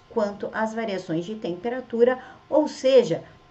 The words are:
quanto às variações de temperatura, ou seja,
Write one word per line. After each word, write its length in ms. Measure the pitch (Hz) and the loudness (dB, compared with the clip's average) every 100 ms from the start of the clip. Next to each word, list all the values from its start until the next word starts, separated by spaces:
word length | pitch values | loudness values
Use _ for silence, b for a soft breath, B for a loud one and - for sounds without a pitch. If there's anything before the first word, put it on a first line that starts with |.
| _ | _
quanto 380 | 226 202 196 220 | -4 -4 -4 -8
às 220 | 214 220 | -4 -4
variações 500 | 226 220 190 - 165 | -4 -6 -6 -4 -6
de 100 | 180 | -6
temperatura, 840 | 214 180 175 240 254 254 233 247 247 B B _ | -8 -8 -8 -6 -8 -6 2 2 2 B B _
ou 200 | 294 302 | 0 0
seja, 540 | - 262 262 170 160 B B _ | 0 6 6 6 0 B B _